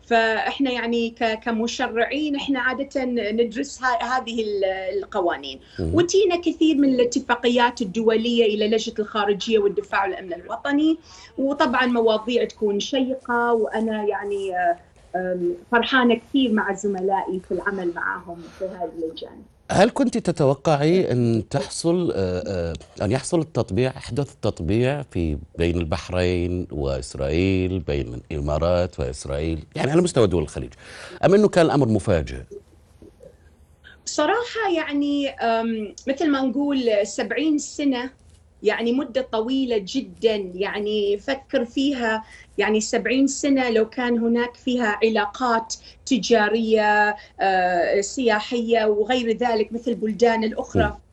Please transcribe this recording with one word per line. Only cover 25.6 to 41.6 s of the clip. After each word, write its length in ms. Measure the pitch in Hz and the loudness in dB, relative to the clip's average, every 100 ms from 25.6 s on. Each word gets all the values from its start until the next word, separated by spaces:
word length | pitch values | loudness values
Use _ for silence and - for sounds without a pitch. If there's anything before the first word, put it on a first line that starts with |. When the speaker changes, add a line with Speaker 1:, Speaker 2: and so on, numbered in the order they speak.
| 85 85 | 0 0
Speaker 2:
البحرين 880 | 82 87 - 90 90 90 87 90 87 | -2 -4 -4 0 0 0 -2 -4 -4
وإسرائيل، 1080 | 73 69 67 65 67 67 80 95 95 92 92 | -4 -2 -4 -6 -6 -2 2 2 2 0 -2
بين 420 | 76 71 60 60 - | -2 -4 -4 -8 -8
الإمارات 680 | 76 71 73 82 90 87 - | -6 -2 0 2 2 0 -4
وإسرائيل، 680 | 64 65 69 71 80 80 - - | -6 -6 -6 -4 -2 -4 -8 -6
يعني 160 | 127 | 0
على 100 | 160 | 2
مستوى 260 | 175 - 107 | 2 2 2
دول 160 | 85 | 2
الخليج، 260 | 76 - 73 - - - - - 143 | -2 -6 -12 -14 -20 -18 -18 0 4
أم 80 | |
أنه 140 | 196 208 | 6 6
كان 180 | - 160 | 6 4
الأمر 220 | 147 127 | 4 4
مفاجئ؟ 540 | 107 - 85 64 64 - - _ - _ _ - _ - _ _ _ - _ - - - | 2 2 0 0 -8 -12 -20 _ -20 _ _ -20 _ -20 _ _ _ -20 _ -20 -18 -8
Speaker 1:
بصراحة 680 | - 302 440 480 453 415 330 | -2 0 0 -2 -4 -2 -2
يعني، 540 | 302 285 285 285 277 | -2 -2 0 -2 -4
آم، 680 | - 233 226 226 226 208 - - | -2 -2 0 -2 -4 -6 -10 -6
مثل 220 | 269 330 | -2 0
ما 120 | 277 | 2
نقول 480 | 262 254 285 277 240 208 | 0 0 0 0 2 2
سبعين 540 | 214 - 214 226 302 294 | 0 -2 -4 -2 0 0
سنة 520 | - - 285 247 262 - - - _ _ | -2 -2 0 0 -4 -12 -20 -20 _ _
يعني 280 | 202 214 233 | 0 2 0
مدة 300 | 254 294 262 254 | 0 0 -4 -2
طويلة 540 | 220 220 269 254 226 190 | -2 0 0 0 -2 -2
جدًا، 480 | 269 202 180 220 214 | -6 -6 0 0 0
يعني 840 | 185 180 196 202 208 214 202 202 | -4 -4 -4 -2 -2 0 0 -2
فكر 480 | - 269 - 262 | -2 -6 -2 -2